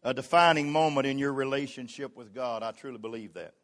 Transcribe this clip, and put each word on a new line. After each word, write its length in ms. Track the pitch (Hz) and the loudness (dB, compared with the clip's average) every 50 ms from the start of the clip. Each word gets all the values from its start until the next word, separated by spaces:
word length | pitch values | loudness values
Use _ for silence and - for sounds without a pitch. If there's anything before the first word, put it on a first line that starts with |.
| _ | _
a 100 | 120 131 | -4 -4
defining 580 | 123 135 - - 170 175 170 160 151 147 147 | -4 -4 4 6 8 8 8 6 6 2 0
moment 360 | 147 156 160 156 147 156 - 151 | 2 2 2 2 2 0 0 0
in 100 | 135 139 | 0 0
your 160 | 139 139 139 | -2 -2 0
relationship 800 | 135 135 135 135 139 143 131 - - 127 117 - - 139 123 _ | -2 -2 -2 -2 -2 -4 -6 -10 -12 -14 -14 -10 -12 -12 -12 _
with 180 | - 120 107 95 | -16 -20 -16 -10
God. 300 | 123 127 123 117 110 110 | -6 -6 -4 -4 -4 -6
I 80 | 113 | -8
truly 260 | 110 - - 139 123 113 | -10 -10 -14 -14 -14 -10
believe 360 | 107 110 117 113 110 98 82 | -10 -10 -10 -10 -12 -12 -14
that. 220 | 90 82 85 _ _ | -14 -14 -14 _ _